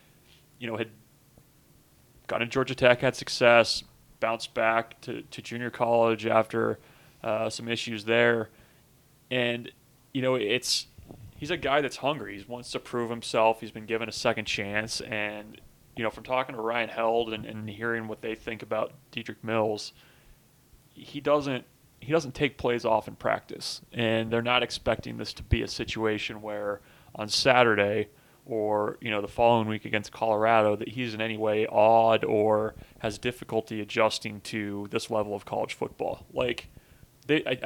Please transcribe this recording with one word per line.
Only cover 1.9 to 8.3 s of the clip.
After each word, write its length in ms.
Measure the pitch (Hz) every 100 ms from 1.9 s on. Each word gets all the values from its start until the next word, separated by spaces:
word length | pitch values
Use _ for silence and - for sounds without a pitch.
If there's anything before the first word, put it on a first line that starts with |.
| _ _ - -
gone 140 | -
to 80 | 117
Georgia 260 | 135 131
Tech, 280 | 127 127 123
had 140 | 131 -
success, 680 | - - 120 117 110 - - _ _ -
bounced 360 | 110 117 - 120
back 440 | 113 113 113 -
to, 200 | - 117
to 200 | - -
junior 260 | - 120 120
college 560 | - 117 117 113 110 113
after, 540 | 110 110 117 113 113 - - - -
uh, 260 | 113 110 110
some 160 | - 117
issues 380 | 113 120 110 107
there. 440 | 117 120